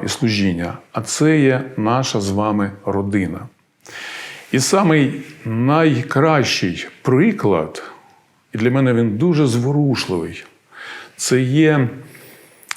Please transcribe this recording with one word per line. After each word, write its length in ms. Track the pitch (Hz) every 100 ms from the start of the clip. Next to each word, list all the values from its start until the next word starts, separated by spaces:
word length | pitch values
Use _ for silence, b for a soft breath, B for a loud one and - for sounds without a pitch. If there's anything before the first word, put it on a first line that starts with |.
| 107
і 40 |
служіння, 640 | - 117 104 98 85 87 - -
а 100 | -
це 380 | 113 - 151 156
є 240 | 135 127 131 -
наша 440 | 107 123 131 117
з 80 | 98
вами 420 | 98 107 104 98 98 -
родина. 540 | 98 98 101 90 90 - - _ _ B B B B B B B
І 80 | 131
самий 600 | 131 196 175 156 139 151 - - 113
найкращий 1400 | 110 127 151 160 123 120 135 160 151 110 - 92 82 - -
приклад, 800 | - 131 214 202 107 87 78 - - - - _ _ _ _
і 40 | 107
для 140 | 117
мене 220 | 131 131
він 240 | 117 117 104
дуже 300 | 175 151 143
зворушливий, 960 | 117 127 147 147 120 - 90 82 85 - _ _ B B B B -
це 260 | - 127
є 480 | 127 143 156 151 120 - B B B B B B B